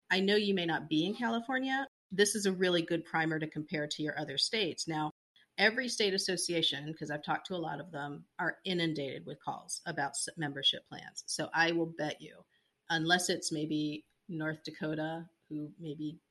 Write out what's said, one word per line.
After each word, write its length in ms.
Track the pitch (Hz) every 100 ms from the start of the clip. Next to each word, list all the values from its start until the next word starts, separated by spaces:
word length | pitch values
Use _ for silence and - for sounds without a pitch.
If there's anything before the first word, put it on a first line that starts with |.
| -
I 100 | 185
know 160 | 196 208
you 180 | 202
may 120 | 190 170
not 240 | 151 151
be 160 | 156 180
in 100 | 233
California. 720 | 233 233 233 254 269 269 269 _ -
This 240 | 185 208 220
is 100 | 196
a 80 |
really 280 | 185 185 175
good 240 | 165 170 -
primer 340 | 165 160 156
to 80 | 156
compare 400 | 151 156 156 147
to 160 | -
your 140 | 151 156
other 200 | 156 135
states. 500 | - 220 175 - -
Now, 240 | 156 156 - _ _ _ -
every 320 | 214 240 247
state 240 | - 208
association, 800 | 190 - 170 - 170 160 139 147 160
'cause 140 | 147
I've 120 | 147
talked 240 | - 151 -
to 80 | 180
a 20 |
lot 240 | 160 160
of 100 | 180
them, 340 | 147 143 151 - -
are 180 | 180 -
inundated 640 | 190 180 165 147 135 147 165
with 180 | 151
calls 380 | - - - - 170
about 260 | 156 139
s-, 180 | - - -
membership 500 | 147 139 139 - -
plans. 380 | - - - -
So 220 | - 151
I 200 | 160 165
will 120 | 170 165
bet 360 | 165 151 -
you, 240 | - - - _ _ _ -
unless 400 | 165 160 180 185
it's 220 | 175 -
maybe 540 | 156 156 151 151 151 - _ -
North 340 | 165 156 156
Dakota, 680 | 156 - 156 156 156 165 170 _ -
who 240 | 151 151 -
maybe 400 | 165 151 151 165 _